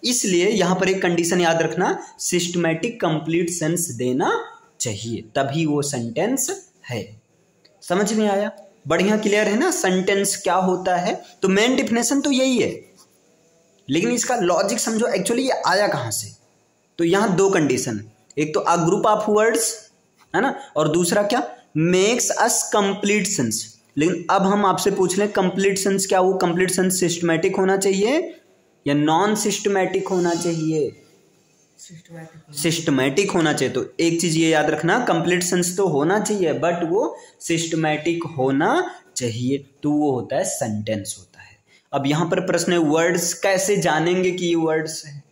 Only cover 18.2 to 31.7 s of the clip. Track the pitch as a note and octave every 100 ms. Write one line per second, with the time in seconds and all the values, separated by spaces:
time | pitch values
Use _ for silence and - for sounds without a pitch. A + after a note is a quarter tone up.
18.2 | _ - D#3 D#3 - F3 D#3+ G3+ A3+ G#3+
19.2 | - G#3 A3 A3 - - - _ _ _
20.2 | _ F3 C4 - - C#3+ D#3 E3 F3 G#3
21.2 | G#3 B3 - - _ D#3 E3 F3+ G3 A#3+
22.2 | - - A3+ A#3+ - A3+ G3 G3 G3+ G#3
23.2 | F3+ - A#2 G#2+ - - _ - D#3+ F3
24.2 | - F#3+ F#3 G#3 G3+ F#3 G3+ F#3+ F3+ F#3+
25.2 | G#3 G#3 F#3 F3+ G3 F#3+ G3+ G3 - F#3+
26.2 | F#3 F#3+ F3+ E3 F3+ F#3 F#3 F#3 F3 E3+
27.2 | E3+ E3 F#3+ F#3+ F#3+ F#3+ G3 F#3+ G#3 D4+
28.2 | F4 - _ _ _ _ - C#3+ D3+ D#3+
29.2 | G#3 G#3+ G#3+ - G#3 G3 F#3 F#3+ - F#3
30.2 | F3 E3 F3 E3 D#3 D#3 B2+ - - _
31.2 | _ _ _ _ _